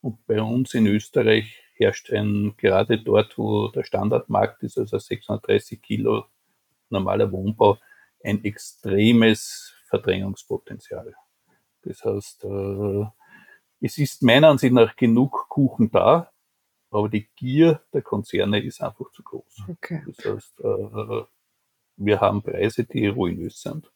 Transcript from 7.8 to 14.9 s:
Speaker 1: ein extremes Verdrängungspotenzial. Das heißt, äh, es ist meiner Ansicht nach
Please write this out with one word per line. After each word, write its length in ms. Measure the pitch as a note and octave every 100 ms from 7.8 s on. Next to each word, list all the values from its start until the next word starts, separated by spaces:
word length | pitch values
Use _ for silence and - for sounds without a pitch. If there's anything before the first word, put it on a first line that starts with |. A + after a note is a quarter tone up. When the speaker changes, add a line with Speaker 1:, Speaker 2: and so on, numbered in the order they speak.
| _ _ _ _
Speaker 1:
ein 200 | G#2+ G#2 G#2
extremes 1300 | G2+ - - G#2+ G2 A2 A#2 A2 A2 - - - _ _
Verdrängungspotenzial. 1300 | A2+ G#2 F#2+ G2 G2 - - - - - - A#2 - _ _ _ _ _ _
Das 240 | - - -
heißt, 380 | G2+ - -
äh, 600 | G2 G2 G2 G2 G#2 G2+ G#2+ _ _ - _ _ _ _
es 160 | A#2+ -
ist 260 | C#3+ -
meiner 260 | B2 B2 D#3
Ansicht 240 | C#3 C3+
nach 220 | B2 A2+